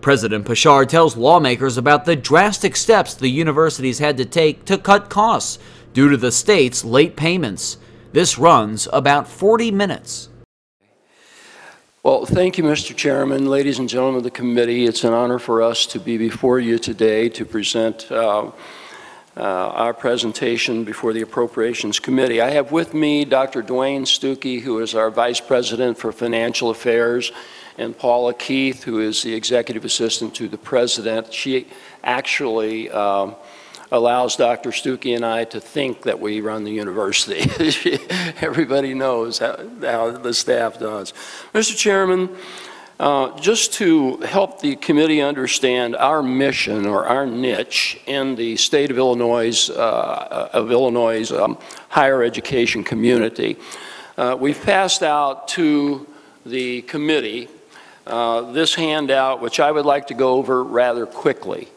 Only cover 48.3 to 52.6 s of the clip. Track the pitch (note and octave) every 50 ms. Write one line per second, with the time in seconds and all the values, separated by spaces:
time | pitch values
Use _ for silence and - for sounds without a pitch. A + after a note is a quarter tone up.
48.3 | C3 A2+ A#2 A#2 A2+ A2 - - - D3 C#3 C#3+ B2+ A#2+ C3 B2+ B2 A#2+ A#2+ A#2
49.3 | A#2+ A#2+ A2+ A#2 A#2 G#2+ - - - - A2+ A2+ - - - - - - - -
50.3 | - - - - - - A2 A2+ A#2+ A#2+ C3 B2+ A#2 B2 A#2 A2+ A2+ A2 A2 A2+
51.3 | - - G2 A2 - - - - - - - _ - D#3 C#3+ C3+ C3+ C3 A#2+ A#2
52.3 | A2+ B2 - - C#3+ B2+